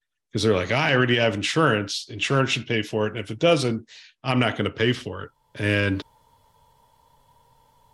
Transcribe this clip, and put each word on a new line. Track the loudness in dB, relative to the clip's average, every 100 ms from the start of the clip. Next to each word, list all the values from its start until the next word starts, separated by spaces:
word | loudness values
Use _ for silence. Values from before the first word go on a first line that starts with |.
| _ _ _
'cause | -2
they're | 2 2
like, | 0
"I | 0 2
already | 2 2 2
have | 2 0
insurance. | -2 2 2 2 -2 -8 -10
Insurance | -8 0 2 2
should | -2 -2
pay | -2
for | -2 -2 -2
it. |
And | -4
if | -10
it | 0
doesn't, | 2 4 2 -2 -6 -20 -20 _
I'm | -2 0
not | 2 0
gonna | -4
pay | 0 0
for | 0 -6 -12
it." | -14 _ _ -4
And | 0 2 2 -2 -6 _ _ _ _ _ _ _ _ _ _ _ _ _ _ _ _ _ _